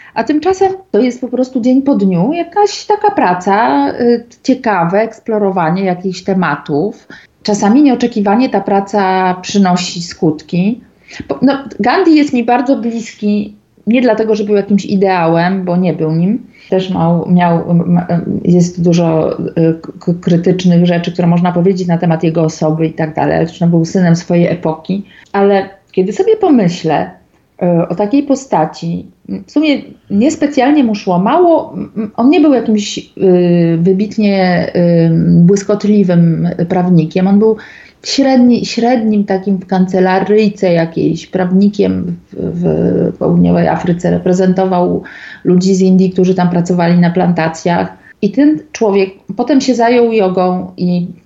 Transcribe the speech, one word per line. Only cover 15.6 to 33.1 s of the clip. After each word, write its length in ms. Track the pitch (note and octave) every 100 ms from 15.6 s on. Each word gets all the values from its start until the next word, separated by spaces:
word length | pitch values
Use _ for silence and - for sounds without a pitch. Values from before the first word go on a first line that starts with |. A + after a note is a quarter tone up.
bo 120 | F3+ F3
nie 160 | F3+
był 200 | D#3 D#3
nim. 340 | D#3+ F3+ B3 - - -
Też 200 | F#3+ F#3+
mał-, 400 | F#3 E3 E3+ -
miał, 400 | F3+ F3 E3+ -
m-, 300 | F3 E3+ F3 F3
m-, 320 | E3+ - -
jest 380 | - F3 F3 F3+
dużo, 560 | E3+ E3+ E3 D#3+ - -
y, 40 | E3+ - E3 D#3+ - -
k-, 140 | - F3
krytycznych 640 | - E3+ F#3 F3+ F3+ F3 F3
rzeczy, 260 | E3+ E3+
które 160 | E3+ E3+
można 240 | E3+ F3
powiedzieć 360 | E3+ F3+ F#3 F3
na 100 | E3+
temat 240 | E3+ D#3+
jego 200 | E3 E3
osoby 440 | D#3+ - D#3 D#3+ D#3+
i 60 |
tak 220 | D#3+ D#3
dalej. 320 | D3+ C#3+ D#3+ E3
Zresztą 240 | - E3+
był 140 | E3+
synem 320 | E3 G3 F3 E3
swojej 300 | - F3 F3
epoki. 580 | E3+ D#3+ D#3+ - F#3+ G3 - _
Ale 360 | G3+ G3+ G3 F#3+ - _
kiedy 200 | - F#3+
sobie 240 | G#3 A#4 A4
pomyślę, 720 | F#4 B3+ F3+ E3+ D#3+ D3+ F3+ - _ _ _ -
y, 260 | F3 E3+ F3
o 60 |
takiej 280 | F3+ G#3 C#4
postaci, 840 | C#4+ C4+ - F3 D#3+ - E3+ F3 - _ - F#3+ -
w 40 |
sumie 320 | D4 D#4 C4+ - - -
niespecjalnie 760 | G3+ B3+ D#4 C#4+ C#4+ B3 D4+
mu 100 | A#3+
szło, 240 | G3+ - F3
mało, 560 | G3+ D#4 F4 D#4+ - -
m-, 340 | D3+ - A#3 -
on 140 | A#3+
nie 100 | E4+
był 140 | D4+
jakimś, 440 | B3+ A3+ G#3+ G3+ -
y, 800 | -